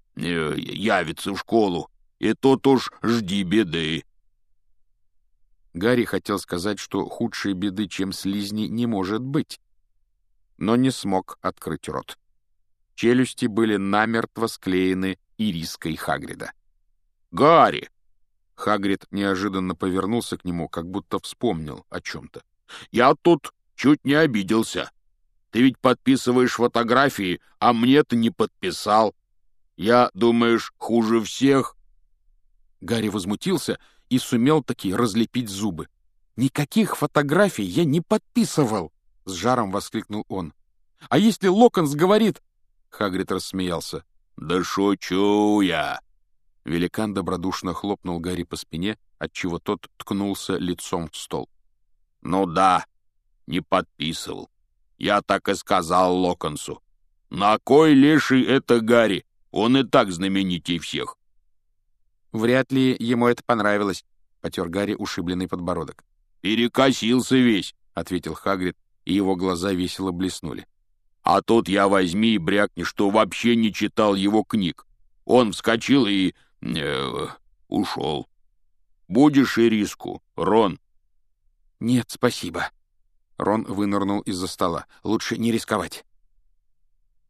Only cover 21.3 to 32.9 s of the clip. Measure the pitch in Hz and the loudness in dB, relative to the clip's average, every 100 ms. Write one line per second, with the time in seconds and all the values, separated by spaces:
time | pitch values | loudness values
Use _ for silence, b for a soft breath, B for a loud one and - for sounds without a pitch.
21.3 | - 120 85 76 58 - 90 - 80 - | -6 -4 -4 -8 -14 -14 -14 -12 -14 -16
22.3 | - _ _ _ B B 110 131 - 170 | -20 _ _ _ B B 4 4 4 4
23.3 | 165 - - _ - 131 151 131 147 160 | 2 0 -20 _ 0 2 2 2 2 2
24.3 | 107 95 110 107 90 - _ _ _ _ | 0 0 0 0 -4 -8 _ _ _ _
25.3 | _ _ 110 131 117 127 120 127 135 127 | _ _ 2 2 4 2 2 2 0 2
26.3 | 127 127 - 120 117 117 123 139 - 92 | 2 2 2 0 0 2 2 2 0 -4
27.3 | 85 _ - 113 117 123 143 151 120 113 | -4 _ 0 2 4 4 4 4 2 0
28.3 | - 107 - 95 - 104 107 107 - _ | 0 -4 -4 -8 -4 2 4 2 -2 _
29.3 | _ _ _ _ - 98 120 120 92 120 | _ _ _ _ -4 4 4 4 2 2
30.3 | 117 117 113 - - - 117 110 113 101 | 4 2 0 -2 -10 -2 2 2 2 -2
31.3 | - 135 135 - - _ _ _ _ _ | 0 2 2 0 -10 _ _ _ _ _
32.3 | _ _ _ _ - 85 | _ _ _ _ -12 -4